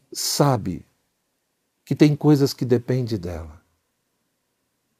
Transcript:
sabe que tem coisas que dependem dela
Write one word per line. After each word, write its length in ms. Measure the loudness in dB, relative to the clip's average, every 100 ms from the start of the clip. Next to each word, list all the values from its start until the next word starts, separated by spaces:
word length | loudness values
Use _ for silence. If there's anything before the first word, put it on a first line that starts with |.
| _
sabe 720 | -8 -4 0 2 0 -4 -10 -12 _ _ _ _ _ _ _ _ _
que 100 | -8
tem 220 | 2 4 4
coisas 360 | 4 4 2
que 120 | -2
dependem 540 | -2 0 0 -4 -4 -6
dela 440 | -8 -10 -14 -18 _ _ _ _ _ _ _ _ _ _ _ _ _ _